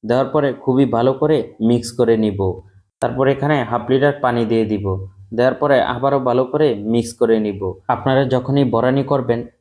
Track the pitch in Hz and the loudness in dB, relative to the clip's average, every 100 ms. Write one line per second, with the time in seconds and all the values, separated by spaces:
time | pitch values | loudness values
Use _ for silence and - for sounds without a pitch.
0 | 110 123 135 151 143 123 - 131 135 113 | 0 -2 0 0 0 -2 -2 2 2 2
1 | 123 135 151 151 - - 110 120 120 - | 0 2 2 0 -2 -2 0 2 -2 -2
2 | 117 113 107 98 95 90 - _ _ _ | 2 2 2 0 -4 -4 -12 _ _ _
3 | 120 123 135 135 147 151 113 117 110 131 | -4 0 0 0 0 -2 0 -4 0 2
4 | 143 139 123 120 113 113 107 104 101 95 | 2 0 -2 0 0 0 0 -2 -2 -4
5 | 95 _ - 113 123 131 147 135 - 120 | -8 _ -12 0 0 2 2 2 2 -2
6 | 135 139 127 123 131 143 151 107 104 117 | 0 0 0 0 0 2 0 0 0 -2
7 | 117 - 120 113 107 95 95 87 - 120 | -2 -2 2 2 0 -4 -6 -8 -6 -4
8 | 139 131 135 127 127 139 131 113 123 135 | 0 0 2 0 0 0 2 2 2 0
9 | 135 139 117 117 120 _ | 0 -2 0 -4 -4 _